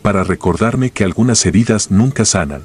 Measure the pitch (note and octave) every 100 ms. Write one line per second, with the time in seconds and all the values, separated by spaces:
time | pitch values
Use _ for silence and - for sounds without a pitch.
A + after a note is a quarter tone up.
0 | G#2+ G2 F2+ F2 F#2 F2 A2+ C3 B2+ -
1 | F#2+ E2+ B2 A2 - G2 A#2 G#2+ - G2
2 | B2+ C3+ G#2+ G2 D2+ C#2+